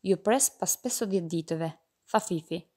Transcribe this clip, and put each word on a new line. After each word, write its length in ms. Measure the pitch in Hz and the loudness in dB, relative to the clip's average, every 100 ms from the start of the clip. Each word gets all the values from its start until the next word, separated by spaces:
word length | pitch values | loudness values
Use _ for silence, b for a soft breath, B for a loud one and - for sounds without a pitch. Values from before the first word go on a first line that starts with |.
Ju 120 | 190 185 | 2 2
pres 340 | 208 262 - | 4 4 2
pas 260 | - - - | 0 -4 -2
pesëdhjetë 480 | 247 - 214 190 165 | -4 -4 0 0 0
ditëve", 380 | 165 160 160 160 - _ _ _ | -4 -2 -4 -4 -8 _ _ _
tha 100 | 165 | -2
Fifi. 400 | - 165 - 165 - | 0 -6 -4 -10 -10